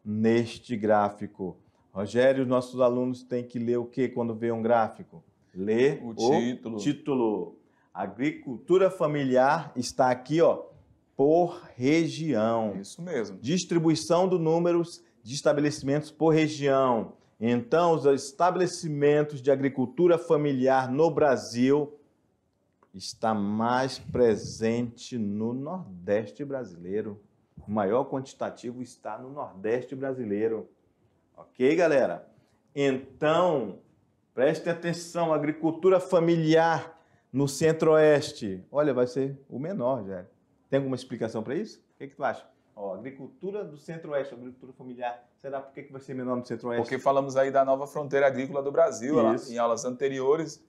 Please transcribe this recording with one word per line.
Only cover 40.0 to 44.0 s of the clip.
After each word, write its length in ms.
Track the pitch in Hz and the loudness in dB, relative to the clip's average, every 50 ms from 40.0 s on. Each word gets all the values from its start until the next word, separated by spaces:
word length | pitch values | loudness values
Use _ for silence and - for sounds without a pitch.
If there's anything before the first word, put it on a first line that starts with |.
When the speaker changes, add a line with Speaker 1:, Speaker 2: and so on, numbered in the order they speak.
| 104 | -4
Speaker 1:
já. 200 | 95 95 90 90 - _ _ _ _ _ _ _ _ | -8 -10 -12 -12 -16 _ _ _ _ _ _ _ _
Tem 80 | 131 139 | -2 -2
alguma 180 | 139 135 131 | -2 -2 -4
explicação 460 | 123 - - 127 110 117 107 - 117 | -6 -8 -10 -8 -6 -6 -6 -6 -6
pra 140 | 104 107 131 | -6 -6 -6
isso? 240 | 175 220 214 - - _ _ _ | -6 -6 -8 -12 -20 _ _ _
O 20 | - | -18
que 100 | - 135 | -18 -18
que 80 | - | -10
tu 80 | - 143 | -6 -6
acha? 240 | 123 107 - - _ _ _ _ _ _ | -6 -6 -6 -10 _ _ _ _ _ _
Ó, 200 | 107 101 98 92 | -12 -10 -8 -8
agricultura 680 | 101 110 135 135 - 139 123 - _ - 190 196 208 196 | -10 -12 -14 -14 -14 -16 -18 -16 _ -12 -10 -8 -8 -10
do 140 | 165 151 147 | -12 -14 -16
Centro-Oeste, 560 | - - 165 160 | -16 -16 -14 -14